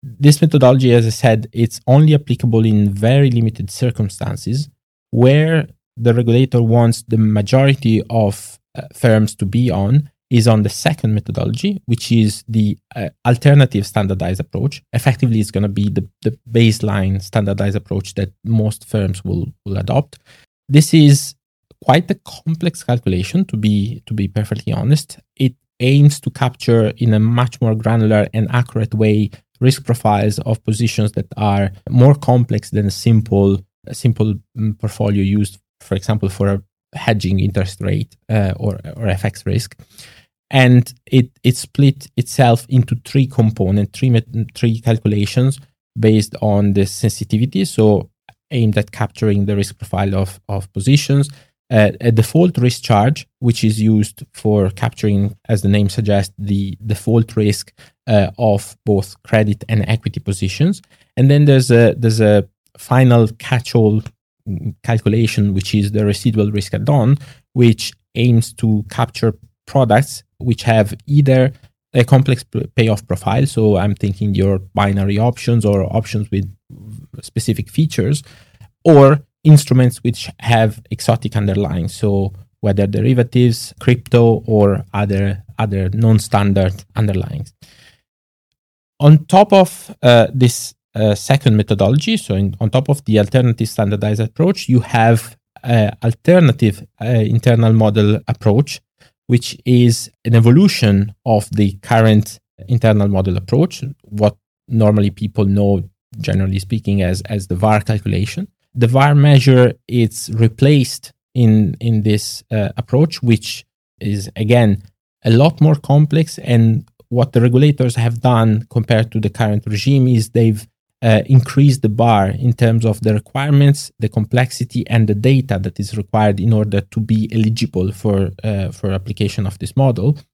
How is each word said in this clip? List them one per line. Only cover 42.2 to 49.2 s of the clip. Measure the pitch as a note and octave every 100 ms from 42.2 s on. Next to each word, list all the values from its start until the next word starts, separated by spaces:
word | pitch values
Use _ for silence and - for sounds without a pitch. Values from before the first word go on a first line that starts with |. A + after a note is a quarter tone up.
| A#2 - B2 A#2 -
into | C3 A#2+ A#2+
three | - C#3 C3
component, | - A2 A2 F#2+ G2+ G2
three | - C3
met-, | A#2 - A2+ A2+
three | - A#2+ A2+
calculations | A#2 A2 - G#2 G#2 - C3 C3+ - _ _ -
based | A2 A2 G#2+ -
on | G#2+ G2+ G2+
the | G2 G2
sensitivity. | - A2+ - - G#2+ B2+ F#3+
So | G3 - G#2+ G2+ - _ _ _ _
aimed | C3+ A2+ G#2+
at | G#2
capturing | - G#2+ -